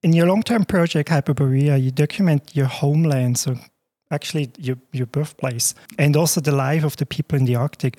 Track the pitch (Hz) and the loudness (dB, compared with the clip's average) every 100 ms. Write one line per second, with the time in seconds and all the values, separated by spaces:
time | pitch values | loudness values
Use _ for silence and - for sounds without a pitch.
0 | 175 165 170 196 - 233 196 190 170 160 | 4 4 4 2 0 0 0 0 0 0
1 | 147 156 - 143 135 135 147 135 131 131 | 0 0 0 0 0 2 2 2 0 0
2 | 147 - 185 147 - 147 135 - 143 151 | -2 0 2 2 0 -2 -2 0 0 2
3 | 160 135 123 123 - 123 - _ _ _ | 2 2 0 -2 -4 -6 -10 _ _ _
4 | _ 147 - 160 135 - 135 127 _ 135 | _ -8 -4 -6 -6 -6 -6 -6 _ -6
5 | 123 147 151 - 131 117 - - - - | -4 -4 -6 -4 -6 -2 -6 -6 -16 0
6 | 143 147 165 - 147 139 135 160 151 - | 2 4 2 0 0 0 0 0 0 -2
7 | 139 - - 143 131 120 139 - 131 | -6 -4 -2 0 2 0 -2 -2 -6